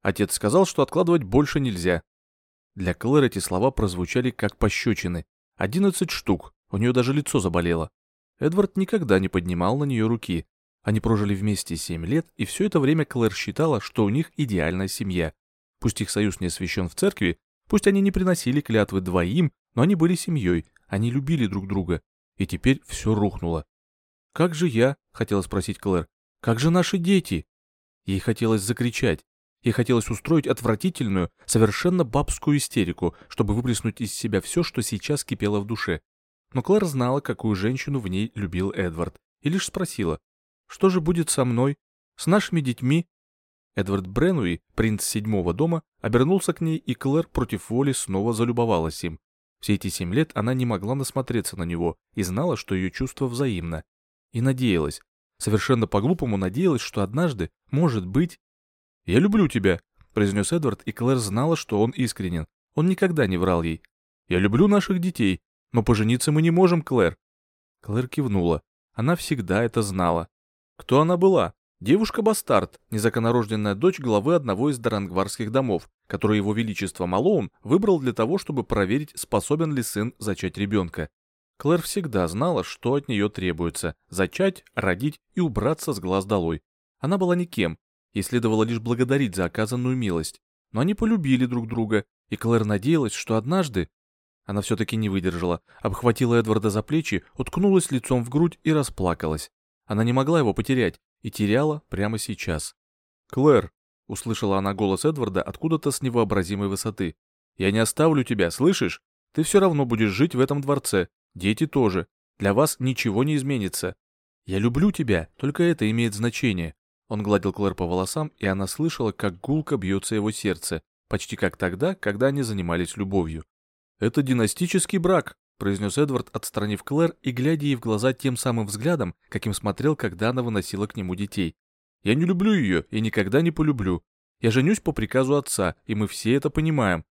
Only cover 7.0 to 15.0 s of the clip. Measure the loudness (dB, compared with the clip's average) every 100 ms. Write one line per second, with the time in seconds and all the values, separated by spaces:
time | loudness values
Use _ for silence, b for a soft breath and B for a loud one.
7 | 2 0 0 0 0 0 0 0 -4 _
8 | _ _ _ _ -2 0 0 0 0 0
9 | 2 2 2 -2 -2 -2 0 0 -2 0
10 | 0 -2 -4 -6 -6 _ _ _ -2 0
11 | 2 2 2 0 0 -2 -4 -8 -6 -6
12 | -2 -2 -2 -8 -8 -2 0 2 4 2
13 | 0 2 0 0 -6 -2 0 0 -2 0
14 | 2 2 -2 -4 0 0 0 -2 -4 -4